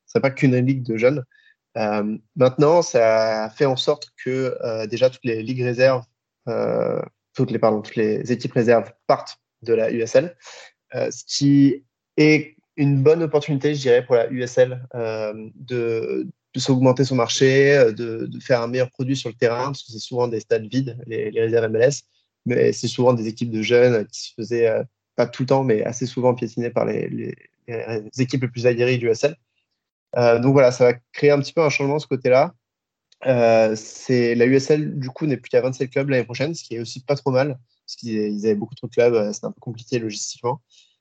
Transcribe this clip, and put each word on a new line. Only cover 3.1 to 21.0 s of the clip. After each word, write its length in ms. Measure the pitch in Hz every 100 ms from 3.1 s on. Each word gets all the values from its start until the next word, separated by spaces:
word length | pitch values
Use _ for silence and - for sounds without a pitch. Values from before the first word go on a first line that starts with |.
| 110 110 110 110 -
fait 100 | 139
en 100 | 131
sorte 340 | - 147 - -
que, 340 | 127 131 127 -
euh, 240 | 120 110 107
déjà 220 | 117 127
toutes 160 | - 123
les 180 | 110
ligues 180 | 113 127
réserves, 420 | 123 120 131 127 - _ _ _ -
euh, 540 | 110 113 113 - - - _ _
toutes 180 | - 127
les, 80 | 117
pardon, 220 | 113 107
toutes 160 | 104 120
les 340 | 107 107 107
équipes 220 | 123 131
réserves 380 | 127 117 117 - - -
partent 300 | 135 - - _ _
de 120 | 117
la 180 | 113 113
U 100 | 120
S 140 | 113 131
L, 200 | 175 - - - - _ _ -
euh, 160 | 120
ce 120 | - -
qui 580 | - 139 143 139 123 _ _ _ -
est 380 | 151 151 151 _ _ -
une 260 | 143 135
bonne 180 | 139 165
opportunité, 540 | 156 147 151 139 147 147
je 60 |
dirais, 240 | 131 123 123
pour 100 | 120
la 160 | 113
U 100 | 127
S 160 | 123 -
L, 300 | 127 123 127 123
euh, 380 | 113 110 107 110 110 -
de, 720 | 131 123 117 113 123 131 147 - _ 131
de 40 |
s'augmenter 440 | 135 131 131 127
son 120 | 131 127
marché, 600 | 113 - 135 135 139 143
euh, 160 | 117
de, 340 | 107 117 113 123
de 140 | 120
faire 220 | - 123
un 60 | 117
meilleur 220 | 127 123
produit 280 | - 131 135
sur 100 | 120
le 80 | -
terrain, 300 | 120 117 135
parce 180 | 135
que 80 | -
c'est 80 | 113
souvent 300 | - 123 123
des 100 | 110
stades 260 | - 113 107
vides, 320 | 123 135 120